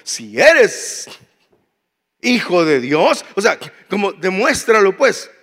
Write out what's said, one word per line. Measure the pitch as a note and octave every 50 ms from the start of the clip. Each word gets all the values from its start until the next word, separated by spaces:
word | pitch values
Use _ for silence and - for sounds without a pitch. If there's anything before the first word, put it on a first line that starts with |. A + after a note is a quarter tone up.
| -
"Si | - - - A#2+ G#2+ G#2 A#2+
eres | F3+ D4+ E4 D4+ A#3 F#3+ - - - - - - - - - - _ _ _ _ _ _ _ _ _ _ _ _ _ _ _ _ _ _ _ _
hijo | - A#3+ B3 A3+ - - F3 F3 E3+
de | D#3 D3+ C3
Dios", | A#2+ B2+ D3 D3+ F#3 D4 D4+ - - - -
o | -
sea, | G3+ A3+ D#3 - - D3+ - _ _ -
como, | F#3 G3+ G3+ G3 -
"Demuéstralo, | - D3+ F#3+ F#3 F#3+ A3+ D#4+ C4+ - - - A3+ A3 G3+ F#3+ F#3+
pues". | - C#4+ B3 G3 - - - - _